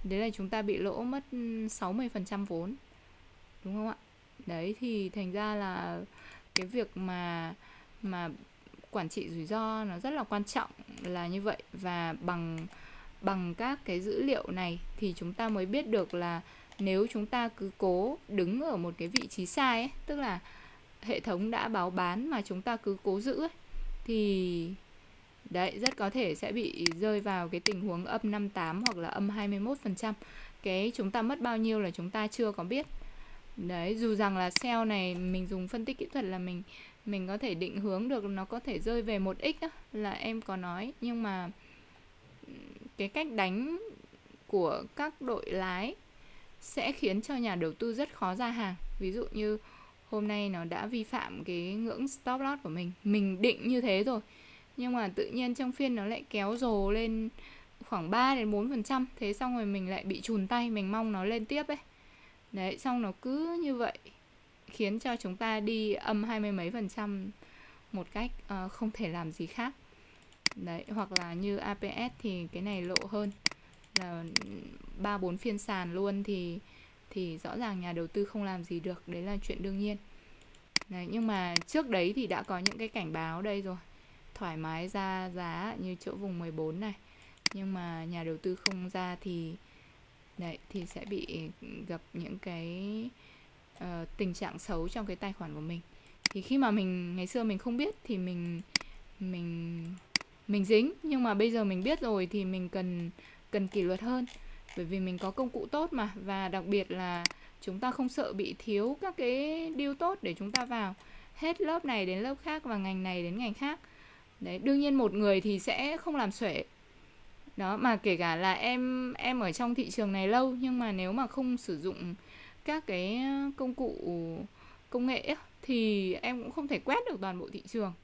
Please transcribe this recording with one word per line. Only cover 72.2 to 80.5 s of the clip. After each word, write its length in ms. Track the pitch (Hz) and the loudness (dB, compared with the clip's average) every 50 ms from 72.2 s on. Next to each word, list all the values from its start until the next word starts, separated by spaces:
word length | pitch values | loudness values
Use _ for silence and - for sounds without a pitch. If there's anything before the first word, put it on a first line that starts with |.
thì 240 | - 214 185 180 170 170 | -6 -4 -4 -4 -4 -6
cái 100 | - 175 | -6 -6
này 200 | 185 208 202 185 | -4 -4 -2 -2
lộ 140 | 175 180 185 - - 196 | -2 0 0 0 0 0
hơn. 220 | 220 208 208 202 202 - - - - - - - - - - - - - | -2 -2 -2 -2 -4 0 0 0 0 0 -18 -20 -20 -20 -20 -4 -4 -4
Là 260 | 185 180 170 170 165 165 - - - - 101 - - - - - - - - - | -2 -2 -6 -6 -6 -2 -2 -4 -4 -2 -10 -12 -12 -12 -14 -14 -14 -12 -8 -4
ba 200 | 190 208 208 196 | -2 -2 0 0
bốn 180 | 185 180 175 | 0 -2 -2
phiên 220 | 196 - 240 208 208 | -2 -2 -2 -2 -2
sàn 360 | - - 208 185 180 170 170 | -2 -2 -2 -2 -2 -2 -2
luôn 280 | 185 196 202 196 196 | 0 0 0 0 -2
thì, 360 | 202 208 202 185 175 175 170 202 - - - - - - - - - - | -2 -2 -2 -2 -2 -4 -4 -6 -10 -14 -20 -20 -20 -20 -20 -20 -20 -8
thì 280 | - 202 185 170 160 165 | -4 -4 -2 -2 -4 -6
rõ 180 | - - - | -6 -6 -4
ràng 240 | 220 247 220 196 185 | -2 -2 -2 -2 -4
nhà 120 | 180 175 | -4 -4
đầu 140 | 170 170 170 | -2 -2 -4
tư 180 | 160 - 202 202 | -2 0 0 0
không 200 | 202 - 214 202 | 0 0 -2 -2
làm 200 | 190 185 180 170 | -2 -2 -4 -4
gì 160 | - 175 170 | -4 -4 -2
được. 280 | 165 185 175 170 - - | -2 -4 -6 -6 -8 -8
Đấy 140 | 175 175 | -6 -4
là 140 | 175 196 208 202 | -2 -2 -2 -2
chuyện 200 | - - - - | -2 -2 -4 -2
đương 160 | 185 196 196 196 | -2 -2 0 0
nhiên. 180 | 202 208 208 202 - - - - - - - - - - | 0 0 0 -4 -8 -16 -20 -20 -20 -20 -20 -20 -20 -20